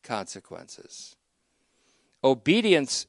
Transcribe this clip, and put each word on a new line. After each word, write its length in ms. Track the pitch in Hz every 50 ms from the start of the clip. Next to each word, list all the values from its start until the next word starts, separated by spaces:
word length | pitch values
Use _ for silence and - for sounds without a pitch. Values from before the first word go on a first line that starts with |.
consequences. 1120 | - - 120 104 92 - - 98 - _ - - - - - - - - - - - - - _ _ _ _ _ _ _ _ _ _ _ _ _ _ _ _ _ _ _ _ _ -
Obedience 800 | 135 135 117 - 151 185 233 220 214 180 151 139 - - - -